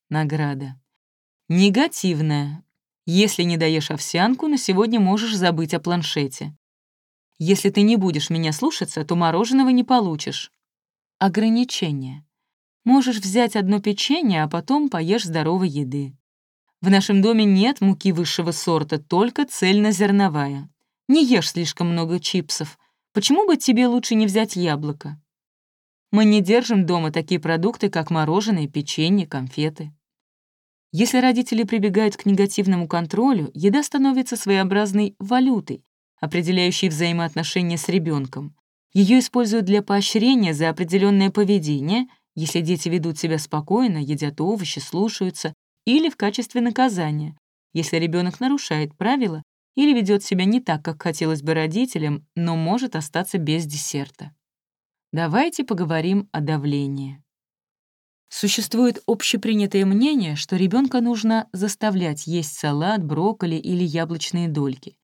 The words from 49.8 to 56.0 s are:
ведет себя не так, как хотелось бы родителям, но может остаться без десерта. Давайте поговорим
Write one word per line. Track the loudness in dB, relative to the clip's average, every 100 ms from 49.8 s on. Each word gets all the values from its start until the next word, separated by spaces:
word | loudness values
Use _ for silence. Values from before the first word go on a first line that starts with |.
| 4
ведет | 4 2 0
себя | 0 0
не | 2 2
так, | 0 -4
как | -6 -6
хотелось | -4 -2 -2 -2
бы | -2
родителям, | 0 0 -2 -2 -2 -2 -4 -6
но | -4 -2 0
может | 0 -2 -2 -6
остаться | -6 -6 -4 -4
без | -2 -2 -4
десерта. | -8 -8 -8 -8 -12 -20 _ _ _ _ _ _ _ _
Давайте | -4 0 0 0 -2
поговорим | -4 -2 -2 -2